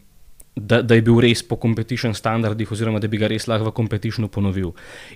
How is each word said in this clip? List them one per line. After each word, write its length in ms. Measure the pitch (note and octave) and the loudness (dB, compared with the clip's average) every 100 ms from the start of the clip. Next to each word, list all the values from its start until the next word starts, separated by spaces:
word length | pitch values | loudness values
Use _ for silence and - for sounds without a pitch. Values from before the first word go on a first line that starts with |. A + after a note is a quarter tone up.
| _ _ - - - - | _ _ -20 -20 -14 -10
da, 240 | G#2 A#2 | 0 2
da 160 | A#2 A2+ | 4 4
je 60 | A2+ | 6
bil 160 | A#2 | 6
res 240 | A#2+ A#2 - | 4 2 -2
po 100 | A#2 | -2
competition 560 | A#2 A2 A2 A#2+ A#2+ G2 | -2 -2 -4 -4 -4 -2
standardih 560 | A2+ A2+ A2 A2 G#2 | -2 0 -2 -2 -4
oziroma 260 | G#2+ A2+ G#2+ | -4 -2 -2
da 80 | G#2+ | -2
bi 140 | G#2+ | 0
ga 80 | G#2+ | 0
res 140 | A2 A#2+ | -2 -2
lahko 220 | G#2+ A2 | -2 -2
v 60 | - | -2
competitionu 500 | A2 G#2 A2+ A2+ G#2 | -2 -2 -4 -4 -4
ponovil. 400 | G2+ G2+ F#2+ F2+ - - - - | -2 -2 -2 -4 -8 -18 -20 -14